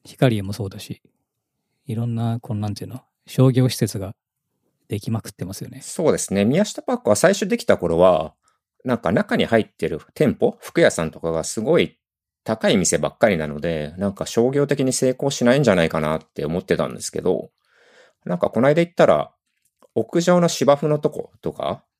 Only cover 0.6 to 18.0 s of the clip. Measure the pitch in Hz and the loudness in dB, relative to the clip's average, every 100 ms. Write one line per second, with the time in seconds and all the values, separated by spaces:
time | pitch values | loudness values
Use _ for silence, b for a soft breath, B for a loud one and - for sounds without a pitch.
0.6 | 98 104 - - _ _ _ _ _ _ | -8 -10 -16 -16 _ _ _ _ _ _
1.6 | _ _ - 107 117 113 117 117 - 107 | _ _ -8 -6 -4 -2 -2 -4 -6 -6
2.6 | 107 101 - 120 _ _ - - 131 127 | -6 -8 -10 -14 _ _ -8 4 6 6
3.6 | 127 - 107 101 95 - _ _ _ _ | 2 0 -4 -4 -10 -14 _ _ _ _
4.6 | _ _ _ 104 - 110 - - 90 98 | _ _ _ -8 -4 -6 -6 -12 -12 -12
5.6 | - - - - 156 92 - 95 101 151 | -14 -16 -14 -2 0 0 0 2 2 2
6.6 | 214 - - 247 - 208 170 196 196 240 | 0 -4 -6 -2 2 4 4 2 0 -2
7.6 | - 98 85 82 92 82 78 _ _ _ | 2 0 2 6 6 6 0 _ _ _
8.6 | _ _ 127 123 - - 208 247 - 113 | _ _ -4 -2 0 0 0 -2 2 2
9.6 | 104 _ 80 78 - - 147 80 - - | 0 _ -6 -6 -12 0 0 2 -2 -2
10.6 | - - 147 - 80 - 82 80 - - | -6 2 2 2 -6 -4 -4 -4 -4 -6
11.6 | 113 165 87 _ _ _ _ _ - 110 | 0 0 0 _ _ _ _ _ -8 -4
12.6 | - 110 87 80 76 - 113 87 76 73 | 0 0 0 -2 -4 0 0 2 -4 -6
13.6 | 82 80 76 85 98 90 80 - 120 139 | -6 -6 -8 -6 -8 -6 -6 -2 0 0
14.6 | 143 143 131 123 131 127 139 - 120 135 | -2 -2 -2 0 -2 -2 -4 0 2 4
15.6 | 123 92 80 80 78 78 - - 76 87 | 4 2 2 0 -2 -4 -8 -8 -6 -6
16.6 | 92 82 69 57 - - - 90 - _ | -2 -2 -2 -6 -10 -4 -2 -4 -6 _
17.6 | b b b b | b b b b